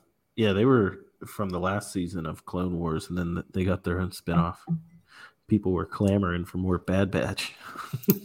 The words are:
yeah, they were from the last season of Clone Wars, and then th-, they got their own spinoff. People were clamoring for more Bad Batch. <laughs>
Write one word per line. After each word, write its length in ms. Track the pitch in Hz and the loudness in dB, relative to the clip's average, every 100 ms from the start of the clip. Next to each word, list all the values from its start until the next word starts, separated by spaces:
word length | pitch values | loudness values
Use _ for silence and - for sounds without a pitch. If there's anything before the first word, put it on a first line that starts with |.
| _ _ _ - | _ _ _ 0
yeah, 180 | 107 | 2
they 120 | 95 123 | 4 6
were 400 | 127 95 - - - 123 | 6 4 0 -14 -20 -14
from 240 | - 101 | -6 -4
the 100 | 90 | -2
last 320 | 92 101 - | 0 -2 -2
season 340 | 98 87 92 80 | -4 -4 -4 -6
of 180 | 90 - | -8 -6
Clone 320 | 90 90 85 | -4 -2 -2
Wars, 320 | 85 80 - | -2 -2 -4
and 80 | 87 | -4
then 160 | 85 87 | -2 -4
th-, 100 | - | -4
they 120 | 98 92 | -2 0
got 180 | 90 | 0
their 160 | - 90 | 0 -2
own 120 | 90 | -2
spinoff. 460 | - - 85 85 - - 165 - - _ - - _ - | -6 -2 2 2 -2 -6 -6 -6 -20 _ -20 -20 _ 0
People 240 | 107 98 | 2 2
were 140 | 87 87 | 0 -2
clamoring 600 | - 101 101 92 87 87 | 0 2 4 2 -2 -4
for 120 | 90 | -4
more 200 | 92 87 | 0 0
Bad 320 | - 92 98 | 2 0 2
Batch. 420 | 92 64 - - - - - - - - | 0 -2 -4 -8 -10 -16 -14 -10 -6 -2
<laughs> 60 | - | -2